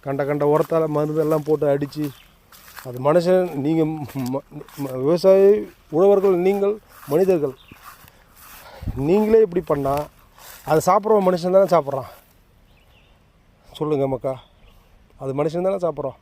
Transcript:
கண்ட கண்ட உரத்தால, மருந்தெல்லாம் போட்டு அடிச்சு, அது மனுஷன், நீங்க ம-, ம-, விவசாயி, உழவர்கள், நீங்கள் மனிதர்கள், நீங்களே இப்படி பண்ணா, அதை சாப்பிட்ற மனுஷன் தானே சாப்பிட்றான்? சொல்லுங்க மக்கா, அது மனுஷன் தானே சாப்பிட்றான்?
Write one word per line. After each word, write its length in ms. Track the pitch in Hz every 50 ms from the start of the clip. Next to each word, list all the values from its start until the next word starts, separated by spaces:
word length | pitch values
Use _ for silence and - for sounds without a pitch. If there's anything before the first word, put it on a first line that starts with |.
| _
கண்ட 160 | 143 139 139 143 139
கண்ட 160 | 147 147 147 147 147
உரத்தால, 320 | 156 160 - 170 160 160 156 151
மருந்தெல்லாம் 500 | 147 151 151 151 156 160 151 156 156 147 151
போட்டு 180 | 156 151 151 147 139
அடிச்சு, 320 | 143 147 139 - 147 151 143 139 - - _ _ _ _ _ - - _ - - - - 131
அது 100 | 123 123 127
மனுஷன், 420 | 143 156 180 170 175 185 185 180 180 156 143 131
நீங்க 180 | 147 160 160 160 151 160 156 147 113 - 139 131 123 127
ம-, 100 | 139 - _ - 151 147 - - - 143
ம-, 120 | 135 131 131 127
விவசாயி, 460 | 143 170 175 156 190 190 196 196 202 208 214 214 - - _ _ _ -
உழவர்கள், 400 | 151 185 202 202 196 190 202 190 170 180
நீங்கள் 260 | 190 202 202 196 202 214 214 _ _ - - - - 139
மனிதர்கள், 400 | 160 190 185 185 170 143 135 123 - - - - - - - - - - - _ _ _ _ _ - - - - - - - - - - - - 123 135 147
நீங்களே 320 | 180 208 214 214 220 226 220
இப்படி 160 | 190 170 175 160 -
பண்ணா, 220 | 156 143 139 139 139 147 147 - _ _ _ _ _ _ - - - - - -
அதை 100 | 156 156 -
சாப்பிட்ற 320 | 185 180 214 196 220 220 208 190
மனுஷன் 300 | 185 185 170 165 185 185
தானே 120 | 190 196 180 175
சாப்பிட்றான்? 340 | 165 143 139 131 135 120 - - - _ _ _ _ _ _ _ _ _ _ _ _ _ _ _ _ _ _ _ _ _ _ _ _ _ _ _ _ _ _ - -
சொல்லுங்க 280 | 156 151 151 139 139 135 135
மக்கா, 200 | 123 - 139 131 127 - _ _ _ _ - _ - _ _ _ _ _ _ _ - 135
அது 100 | 135 131 139 147
மனுஷன் 260 | 160 147 175 180 185
தானே 120 | 196 196 180
சாப்பிட்றான்? 340 | 165 151 139 143 135 120 _